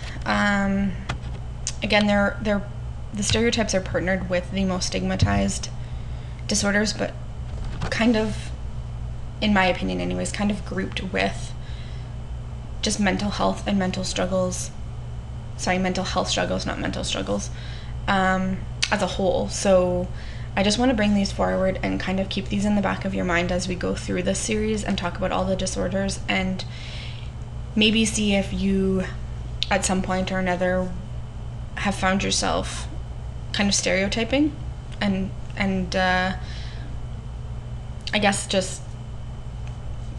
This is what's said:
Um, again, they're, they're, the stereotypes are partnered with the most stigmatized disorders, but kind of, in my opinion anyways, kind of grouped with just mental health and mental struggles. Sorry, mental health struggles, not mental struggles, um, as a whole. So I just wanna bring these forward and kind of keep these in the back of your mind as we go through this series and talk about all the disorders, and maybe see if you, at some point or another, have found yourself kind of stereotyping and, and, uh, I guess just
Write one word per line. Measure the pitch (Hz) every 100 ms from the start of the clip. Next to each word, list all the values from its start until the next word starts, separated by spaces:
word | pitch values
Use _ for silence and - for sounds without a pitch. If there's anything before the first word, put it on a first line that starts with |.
| - - 220
Um, | 208 208 202 196 196 196 185 - - - - - - - -
again, | 208 214 208
they're, | 202 202 -
they're, | 214 202 - - - - -
the | 208
stereotypes | 202 220 233 233 214 190
are |
partnered | - 170 170 190 185
with | 180 -
the | 196
most | 190 185 -
stigmatized | 190 185 185 - 202 196 - - - - - - - - - -
disorders, | 202 202 202 208
but | - - - - - - - - - -
kind | - 226 214
of, | 214 - - - - - - - - - - -
in | 214
my | 202 185
opinion | 180 190 180
anyways, | 180 180 185
kind | - 208
of | 202 -
grouped | 190 190 -
with | 190 190 196 - - - - - - - - - - - - - - -
just | 220 214
mental | 196 185 202
health | 196 196 190 -
and | 202
mental | 185 190 185
struggles. | - 180 185 180 185 - - - - - - - - - -
Sorry, | - 185
mental | 185 185 185
health | 190 185
struggles, | 190 180 185 -
not | -
mental | 170 -
struggles, | - - 196 202 - - - - - - -
um, | 196 190 190 190 185 - - -
as | 202
a | 180
whole. | - 190 - 202
So | - 202 185 180 180 180 - - - -
I | 196
just | 196 208
wanna | 254
bring | 220 208
these | 202 196
forward | - 185 185 190 185
and | 196 190
kind | - 190
of | 190
keep | 202 202
these | 202 208
in | 208
the |
back | 190 190 196
of |
your | 196
mind | 180 170 175
as | 180 185
we | 175
go | 185 190
through | - 185
this | 185 190
series | - 214 214 214
and | 202 196
talk | 175 -
about | 185
all | 185 190
the | 185
disorders, | 185 196 185 190 196 - -
and | 196 185 185 - - - - - - - - - - -
maybe | 214 214 220
see | 220 - 208 196
if | 190
you, | 185 196 196 190 190 175 - - - - - -
at | 196 196
some | 185
point | 190 185 190
or | 190
another, | 185 180 180 185 185 - - - - - - - - -
have | 202 196
found | 190 196
yourself | 196 - 95 85 - - - - - - - - -
kind | - 202
of | -
stereotyping | 190 185 196 233 226 269 302 - - - - -
and, | 202 190 190 - - -
and, | 196 190 180 190
uh, | 185 185 185 190 - - - - - - - - - - - - - - - - -
I | 208
guess | 202 202 -
just | 190 185 - - - - - - - - - - - - - -